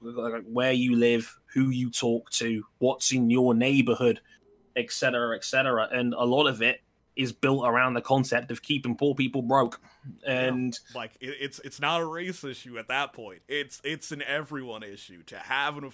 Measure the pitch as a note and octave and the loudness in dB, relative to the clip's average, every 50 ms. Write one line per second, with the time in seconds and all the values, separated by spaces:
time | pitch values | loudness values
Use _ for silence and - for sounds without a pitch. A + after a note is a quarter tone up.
0 | A2+ A#2 A#2+ B2 A#2 A#2 A2+ A#2 F#2+ A2+ A2+ B2 B2+ C3 C3 B2+ B2 B2+ A#2+ A#2 | -14 -10 -8 -6 -4 -4 -4 -6 -6 -4 0 2 2 4 4 4 4 4 4 4
1 | A#2 A#2+ A#2+ A#2 A#2 - - - _ - - C3+ C3+ C3 B2+ B2 B2+ A#2+ A#2 - | 6 4 4 2 0 -4 -8 -12 _ -4 0 2 2 2 2 0 -2 -2 -2 -2
2 | - A#2+ A#2 A#2 - - - - A#2+ A#2 A2+ G#2+ G#2+ - _ - B2 B2+ C3+ - | 0 0 0 0 -2 -2 -4 -2 0 0 -2 -4 -6 -8 _ 0 0 0 2 2
3 | - - C3+ C3 A#2+ A#2 A#2+ B2+ B2+ B2 A#2 A2+ A#2+ C3+ C#3 C#3 B2 B2 A2+ - | 0 0 2 4 4 4 6 6 6 4 4 4 4 4 4 4 4 4 4 4
4 | B2+ A#2+ A2 - _ _ - - _ _ _ _ _ _ - B2+ A#2 - - - | 4 2 2 2 _ _ -20 -20 _ _ _ _ _ _ -4 -4 -4 -4 -2 -2
5 | - C3 B2+ A#2+ A#2+ A#2 A#2 - - - - C3 C3 C3 B2 A2+ A2 - - B2 | 0 0 0 0 -2 -2 -4 -4 -4 -2 0 0 2 2 2 2 0 0 0 0
6 | B2 A#2+ A#2 - A#2+ A#2+ B2+ C#3 D3+ C#3+ B2+ A2 A2+ B2 B2+ - _ _ _ _ | 0 0 0 0 2 2 4 4 4 2 2 2 0 0 0 -2 _ _ _ _
7 | _ _ - - C3+ A#2+ A2 - - C3+ C3+ C#3 B2 B2 A2+ B2 B2+ B2+ B2 A#2+ | _ _ -6 -4 -4 -4 -2 0 2 2 2 4 2 4 4 4 4 4 2 -2
8 | A#2 - C3+ C3+ B2+ - A#2+ A#2+ A#2+ - A#2+ - - - D3+ C3+ - B2 A#2 - | 0 2 2 2 4 2 0 -2 -2 -2 -8 -8 -4 -2 -2 -2 0 -2 0 2
9 | C#3+ D3 C3+ C3+ C3+ C3 - C#3 A#2+ A#2 C3 C3+ B2+ A2+ - - _ - _ _ | 2 2 2 2 0 -2 0 -2 0 2 4 4 4 2 0 -8 _ -20 _ _
10 | - C3+ - - - C#3 C3 B2+ B2+ C3 B2+ B2+ B2+ B2+ A#2 - - - - B2+ | -18 -18 -16 -10 -4 -2 -2 0 0 0 0 0 -2 -4 -4 -8 -12 -12 -12 -10
11 | A2+ A2 _ - - B2+ C#3+ B2+ C#3 C#3 - - - C3+ - - C#3+ D3 E3 E3+ | -10 -12 _ -14 -12 -12 -10 -8 -10 -10 -10 -12 -16 -14 -10 -4 -2 0 0 0
12 | E3 D#3+ D#3+ E3+ F3+ F#3 F3+ - - C#3 B2 - - B2+ A#2+ A#2 A2 - B2+ C3+ | -2 -4 -6 -8 -8 -8 -8 -8 -10 -10 -10 -12 -14 -14 -14 -12 -8 -4 -2 -2
13 | C#3+ C3+ - - A2+ G2+ F#2 E2 _ - C3+ D3 C#3+ C3 - - - C#3+ D#3+ D#3 | -2 -4 -6 -12 -16 -16 -16 -16 _ -6 -6 -6 -6 -6 -10 -12 -8 -8 -8 -8
14 | - - D#3+ C#3+ C#3 B2 C#3 D3+ D#3 C#3+ D3+ C#3 C3 B2 A2 A2 A2 G2+ G2+ G2+ | -8 -10 -10 -8 -6 -4 -4 -4 -6 -6 -10 -10 -10 -10 -12 -12 -12 -14 -16 -16
15 | - - F#2+ E2+ E2 - - G#2 B2 - C3 C#3 C#3+ D3 D3 C#3+ C#3+ C3+ | -18 -20 -20 -20 -20 -18 -16 -14 -8 -4 -2 -2 -2 -2 -4 -8 -12 -14